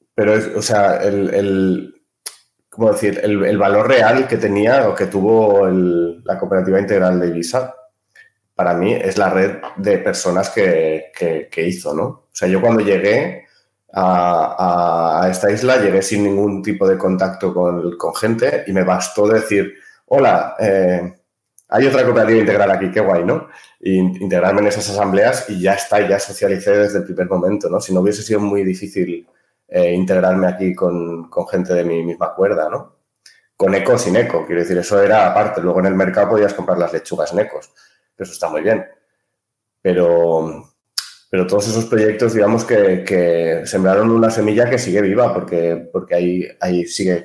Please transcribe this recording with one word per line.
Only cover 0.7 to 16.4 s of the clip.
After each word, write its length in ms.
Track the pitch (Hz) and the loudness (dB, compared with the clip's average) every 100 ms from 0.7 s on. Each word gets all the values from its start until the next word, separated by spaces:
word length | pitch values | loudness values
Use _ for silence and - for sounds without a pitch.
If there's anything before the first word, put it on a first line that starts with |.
| 107 98 95 | 2 2 2
el, 380 | 104 101 95 | 0 0 0
el, 680 | 98 101 95 95 85 - - _ _ - - _ _ _ | 0 0 0 0 0 -6 -18 _ _ -18 -18 _ _ _
¿cómo 200 | - 110 | -2 0
decir? 300 | 101 104 95 | 2 0 0
El, 220 | 104 104 | 0 0
el 140 | - 104 | 0 2
valor 280 | 98 101 107 | 2 2 4
real 400 | 127 110 131 131 | 4 4 2 0
que 120 | 104 | 0
tenía 500 | 104 101 110 135 110 | 0 2 2 4 2
o 60 | |
que 120 | 90 95 | 0 -2
tuvo 600 | 98 101 113 107 101 95 | 0 2 4 4 4 4
el, 580 | 92 90 85 85 85 | 2 2 0 -2 -4
la 140 | - 92 | -6 -4
cooperativa 420 | 95 95 92 95 | -2 -2 0 0
integral 400 | 98 98 92 90 | 2 2 2 2
de 80 | 87 | 0
Ibiza, 460 | 85 85 127 - - - _ _ - - _ _ | -4 -4 -4 -6 -12 -20 _ _ -20 -20 _ _
para 200 | - 90 | -2 -2
mí 180 | 87 98 | 0 0
es 240 | - 95 95 | 0 -2 0
la 140 | 95 | 0
red 260 | 95 98 - - 95 | 2 0 -2 -12 -6
de 220 | 98 95 | -2 0
personas 520 | 101 90 90 87 98 | 0 -4 -2 -2 -2
que, 560 | 110 95 80 80 78 - - | 0 2 2 0 -2 -8 -6
que, 320 | 87 78 - | -4 -4 -6
que 160 | 82 85 | -6 -4
hizo, 280 | 92 73 | -4 -6
¿no? 100 | 78 | -4
O 240 | 120 - _ | -6 -8 _
sea, 160 | - 92 | -4 0
yo 140 | 95 | 2
cuando 220 | 117 113 | 2 2
llegué, 640 | 101 92 98 120 175 - - _ _ _ _ | 2 2 2 0 -2 -8 -18 _ _ _ _
a, 1300 | 95 92 90 87 85 78 - 90 87 85 82 82 80 | -2 2 2 2 2 0 -2 -2 0 0 0 0 0
a, 40 | |
a 60 | 92 | 0
esta 200 | 92 104 | 0 0
isla, 300 | 110 127 127 | 0 2 2
llegué 200 | 101 95 | 2 0
sin 200 | 95 104 | 0 0
ningún 380 | 101 98 | 0 0